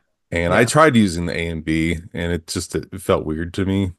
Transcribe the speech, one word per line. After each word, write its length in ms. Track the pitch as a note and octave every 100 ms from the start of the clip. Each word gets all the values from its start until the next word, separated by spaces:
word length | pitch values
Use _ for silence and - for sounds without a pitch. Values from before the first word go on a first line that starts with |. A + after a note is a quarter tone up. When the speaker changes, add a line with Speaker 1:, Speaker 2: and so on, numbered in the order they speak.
| _ _ _
Speaker 1:
And 220 | E2+ E2+
I 80 | F#2+
Speaker 2:
Yeah. 40 | A#2+
Speaker 1:
tried 300 | D3+ D#3 A#2
using 300 | G2+ E2+ E2+
the 80 | -
A 100 | E2+
and 160 | E2
B, 360 | D#2 D#2+ D#2+ E2 F2
and 200 | - E2+
it 140 | F2 -
just, 280 | F#2+ - E2+
it 260 | - F#2+
felt 240 | - F2+ D2+
weird 280 | D#2 F2 F#2+
to 100 | F#2+
me. 280 | G2 F#2+